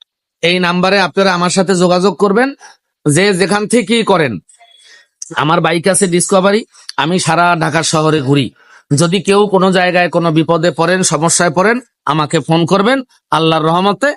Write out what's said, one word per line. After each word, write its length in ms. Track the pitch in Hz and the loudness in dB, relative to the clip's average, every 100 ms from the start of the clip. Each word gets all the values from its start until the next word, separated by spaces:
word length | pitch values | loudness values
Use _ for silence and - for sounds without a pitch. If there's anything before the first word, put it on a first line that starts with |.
| _ _ _ _ | _ _ _ _
এই 140 | 170 180 180 | -2 -2 0
নাম্বারে 320 | 175 185 196 180 | 0 0 0 0
আপনারা 240 | 190 196 175 | 0 0 0
আমার 140 | 175 190 | -2 0
সাথে 160 | 185 185 | 0 2
যোগাযোগ 320 | 175 180 190 202 | 2 2 0 0
করবেন, 260 | 202 196 262 277 - - _ _ 151 | 0 2 -2 -4 -18 -20 _ _ -2
যে 180 | 147 202 185 | 2 2 0
যেখান 220 | 190 208 214 | 0 -2 0
থেকেই 320 | 240 190 233 220 | -2 0 -2 0
করেন। 200 | 185 143 98 - _ _ _ - - _ - - - | 0 0 -4 -12 _ _ _ -20 -20 _ -20 -12 -4
আমার 160 | 143 170 160 | 0 0 0
বাইক 180 | 170 190 | -2 -2
আছে 140 | 185 190 | 0 0
ডিসকভারি, 460 | 175 - 196 190 208 - _ - - | -2 0 2 2 0 -4 _ -14 -6
আমি 140 | 143 185 - | -2 -2 0
সারা 200 | 160 175 170 | 0 2 0
ঢাকা 180 | 160 151 151 | -2 -2 -2
শহরে 280 | 160 156 156 131 | 0 0 0 0
ঘুরি। 180 | 143 117 - _ - - 143 | 0 -2 -8 _ -16 -4 -2
যদি 180 | 170 196 170 | 0 0 0
কেউ 120 | 196 208 | 2 2
কোনো 140 | 196 190 185 | 2 2 2
জায়গায় 300 | 180 175 175 170 | 2 0 0 0
কোনো 120 | 170 160 | 0 0
বিপদে 340 | 160 165 170 160 | 0 0 0 0
পড়েন, 220 | 165 185 180 | 0 0 0
সমস্যায় 420 | 160 165 - 175 156 | 0 0 0 0 0
পড়েন, 200 | 196 240 - _ - | 0 0 -6 _ -4
আমাকে 260 | 151 147 165 139 | -2 -2 -2 0
ফোন 120 | 165 170 | 0 2
করবেন, 260 | 196 196 269 - _ _ 151 | 0 2 -2 -4 _ _ -2
আল্লাহর 300 | 160 160 156 | 0 0 0
রহমতে 400 | 170 196 196 285 | 0 0 -2 -4